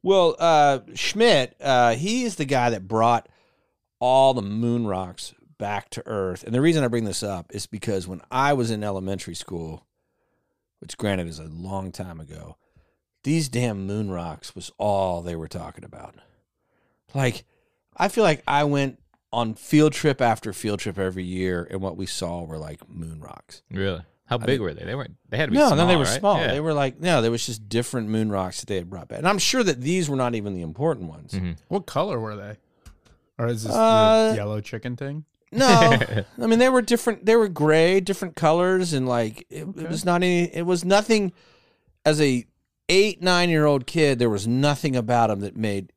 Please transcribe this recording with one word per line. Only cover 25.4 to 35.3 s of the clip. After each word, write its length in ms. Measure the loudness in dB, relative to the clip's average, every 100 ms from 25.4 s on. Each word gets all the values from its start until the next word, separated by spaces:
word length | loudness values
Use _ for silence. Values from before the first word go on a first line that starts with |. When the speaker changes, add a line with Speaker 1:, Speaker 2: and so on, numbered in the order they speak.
| 0
Speaker 2:
to 40 |
be 40 | 4
Speaker 1:
no, 100 | 4
Speaker 2:
small, 80 | 4
Speaker 1:
no, 80 | 4
they 100 | 4
were 80 |
Speaker 2:
right? 140 | 2 0
Speaker 1:
small. 180 | 2 2
Speaker 2:
Yeah. 140 | 0
Speaker 1:
They 80 | -2
were 140 | -2
like, 260 | 0 -2 -2
no, 220 | 0 2
there 80 | 2
was 160 | 0 -6
just 220 | -10 -4
different 400 | -2 -2 -6 -2
moon 220 | 0 0
rocks 300 | -2 -4 -8
that 60 | -6
they 80 | -6
had 140 | -6
brought 180 | -14 -12
back. 100 | -4
And 100 | -2
I'm 100 | 0
sure 240 | 0 2
that 160 | 0 0
these 280 | -2 0 0
were 60 | 0
not 180 | 0
even 180 | -2 -4
the 60 | -6
important 460 | -8 -4 -2 -2 -8
ones. 240 | -14 -8
Speaker 2:
Mm-hmm. 200 | -6 -6 -8 _
Speaker 3:
What 180 | -8 -4
color 340 | -4 -2 -4
were 160 | -6 -10
they? 200 | -14 -18 _ _ -20 _ _ _ _ -4
Or 80 | -4
is 140 | -2
this 80 | -2
Speaker 1:
Uh, 580 | 2 6 6 6 6 4
Speaker 3:
the 60 | 0
yellow 240 | -4 -6
chicken 360 | -8 -10 -8 -8
thing? 280 | -8 -10 -14